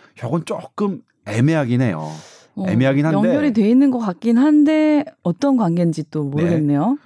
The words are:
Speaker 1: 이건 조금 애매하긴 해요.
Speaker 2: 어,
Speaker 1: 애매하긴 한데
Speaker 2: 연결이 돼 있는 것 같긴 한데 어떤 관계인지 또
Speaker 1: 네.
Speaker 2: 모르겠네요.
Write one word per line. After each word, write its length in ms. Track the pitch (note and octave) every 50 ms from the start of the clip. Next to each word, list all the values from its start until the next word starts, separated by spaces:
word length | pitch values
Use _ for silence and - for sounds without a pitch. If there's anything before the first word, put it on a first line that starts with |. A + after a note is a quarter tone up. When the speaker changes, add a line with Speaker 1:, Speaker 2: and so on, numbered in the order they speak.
| - _ _
Speaker 1:
이건 280 | - B2 A#2 D#3+ E3+ D#3+
조금 560 | - G#3 - - - _ - G#3 G3+ F3+ - - _ _ _ _
애매하긴 560 | G#2+ G#2 A#2 B2 D3+ E3 D#3 C#3 A#2 B2 B2
해요. 280 | C3 A#2 F2 D#2 D#2 D2+ D#2 D#2 - - - - _ _ _
Speaker 2:
어, 100 | G3+ -
Speaker 1:
애매하긴 380 | - G2+ A#2 C3 C3+ C3+ C#3 D3
한데 120 | D#3+ F#3+ G3 - A3+
Speaker 2:
연결이 220 | B3+ D4 D4 D4 G#3
돼 160 | A3+ G3 G#3
있는 220 | A#3+ C4 C#4+ C#4
것 80 | B3+ A#3+
같긴 380 | A3+ G3+ F3 - - A#3 A#3
한데 680 | A#3 C4+ D#4 D4+ D4+ D4 D4 D#4 D#4 D#4 D4+ D4+ D4 C#4+ - - _ _
어떤 340 | F3+ E3+ - C#4+ C#4 C4+
관계인지 520 | A#3+ G#3+ E3+ E3+ F3 F3 E3+ D#3 D#3+ D3+ -
또 140 | - D#3 D3
Speaker 1:
네. 60 | C#3
Speaker 2:
모르겠네요. 680 | C#3 D3+ E3+ E3+ E3+ D#3+ D3+ D3 C#3+ C#3+ D#3+ A3+ C#4 D4 -